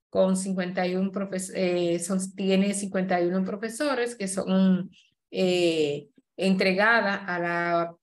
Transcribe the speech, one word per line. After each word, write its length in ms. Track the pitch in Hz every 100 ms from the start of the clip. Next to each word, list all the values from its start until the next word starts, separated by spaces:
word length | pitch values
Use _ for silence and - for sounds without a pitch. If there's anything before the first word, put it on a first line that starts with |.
| _
con 260 | 190 190 190
cincuenta 500 | 196 185 180 190 180
y 100 | 185
uno 160 | 190
profes-, 400 | 202 196 185 185
eh, 440 | - 185 175 175 170
son, 340 | 175 190 190
tiene 400 | - 190 190 202
cincuenta 460 | 196 196 190 185 180
y 60 | 175
uno 180 | 190
profesores 720 | 190 202 226 - 294 254 240 -
que 100 | 190
son... 640 | 190 - 190 190 180 190 _ _ _ _
Eh, 800 | 190 185 180 175 160 147 143 - _ _ -
entregada 800 | 190 190 190 185 214 233 202 196
a 220 | 190 175
la 560 | 170 170 170 170 170 170